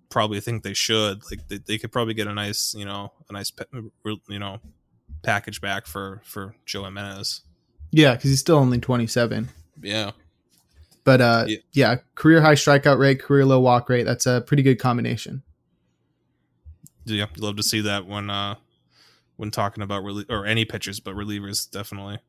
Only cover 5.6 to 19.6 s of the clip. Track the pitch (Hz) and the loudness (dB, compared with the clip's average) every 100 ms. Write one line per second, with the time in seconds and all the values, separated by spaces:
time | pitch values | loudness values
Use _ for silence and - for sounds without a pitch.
5.6 | 101 98 - 101 98 98 - 104 98 - | -6 -8 -8 -10 -10 -12 -16 -14 -14 -14
6.6 | - 98 98 98 101 98 98 - - _ | -12 -10 -10 -12 -12 -10 -10 -10 -14 _
7.6 | _ _ - 156 147 120 135 135 - 156 | _ _ 0 6 6 6 2 2 4 4
8.6 | 127 120 120 123 113 123 117 110 117 - | 6 2 0 -2 0 0 0 -2 -6 -12
9.6 | - - 101 107 101 - _ _ _ _ | -20 -16 -6 -6 -6 -10 _ _ _ _
10.6 | _ _ _ _ - 131 120 117 110 107 | _ _ _ _ 4 6 6 4 0 -4
11.6 | - 139 113 123 - - 156 160 156 147 | -4 2 2 2 -4 2 6 8 8 6
12.6 | - 143 143 131 135 135 - 139 135 131 | 6 4 6 4 4 2 2 4 6 6
13.6 | 127 120 - 123 117 120 131 123 120 139 | 6 4 2 0 0 0 0 0 2 4
14.6 | 135 131 127 120 120 117 - 135 - _ | 4 4 2 0 -2 -4 -8 -14 -14 _
15.6 | _ _ _ _ _ _ _ _ _ _ | _ _ _ _ _ _ _ _ _ _
16.6 | - - - _ - 104 101 - 104 104 | -20 -20 -20 _ -6 -4 -4 -6 -8 -4
17.6 | 104 110 104 101 92 101 101 101 101 107 | -2 -2 -2 -4 -6 -8 -6 -6 -6 -10
18.6 | _ _ _ _ _ _ _ - 110 120 | _ _ _ _ _ _ _ -14 -8 -4